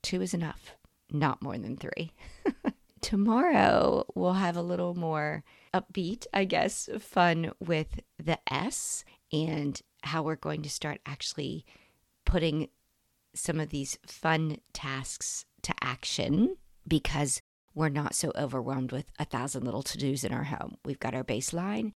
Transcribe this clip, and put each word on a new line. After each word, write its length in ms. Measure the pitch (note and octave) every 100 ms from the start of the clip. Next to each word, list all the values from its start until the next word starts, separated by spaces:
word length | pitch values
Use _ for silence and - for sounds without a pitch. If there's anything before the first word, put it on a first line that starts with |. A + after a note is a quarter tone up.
Two 200 | - F3+
is 120 | F#3
enough, 420 | F3 D#3+ - - - _ _ _
not 320 | D3 D3 -
more 160 | C#3 -
than 200 | G#2 C3+
three. 340 | - - E3 - - - -
<laughs> 560 | - - - _ -
Tomorrow, 1040 | - G3+ G3+ A3+ E4+ C#4+ - - - - - -
we'll 180 | F3+
have 240 | F#3 F#3 F3
a 40 |
little 340 | F3 F3+ F3 F3
more 480 | E3 D#3 D3+ D#3 - - _
upbeat, 520 | F#3+ - - E3+ A3+ -
I 120 | G3 F#3+
guess, 440 | E3+ F3 - - A3
fun 520 | - - F3 E3 E3 -
with 420 | E3+ D#3+ D#3 - - _
the 220 | D#3 D#3+ -
S 540 | C3+ G3 - - - - - _
and 500 | D3+ D#3+ D#3 C#3+ C#3 _ _
how 200 | C#3+ D#3+
we're 120 | D3+ D#3+
going 260 | D#3 D3+
to 60 | D3
start 300 | - D3+ D3+ -
actually 600 | C#3+ - - C#3+ D#3 - - _ _ _ _ -
putting 440 | F3 D#3+ D3+ D#3 _ _ _ _ _ _
some 260 | - - D#3+
of 100 | D3+
these 280 | D3 C#3 - -
fun 520 | - D#3+ D#3+ D#3+ D#3 _
tasks 720 | - C#3+ C3+ C3 - - - - _
to 100 | - -
action 760 | - B2 - - - D#3 B3 F#4+ - - -
because 540 | D#3 - C#3+ C#3+ - _ _ _
we're 160 | - D#3
not 260 | C#3+ C#3+ -
so 160 | D#3 -
overwhelmed 560 | C#3 C3 A#2+ C3+ B2+
with 200 | B2+ - -
a 60 | D3
thousand 380 | B2 C3+ C3+
little 200 | B2 A#2+
to-dos 400 | - - C#3+ C3+
in 100 | -
our 120 | B2 C#3+
home. 320 | - - -
We've 160 | - C3+
got 140 | A#2+
our 100 | B2+
baseline 680 | B2+ A2 C3+ E3 F#3 G#3+ A3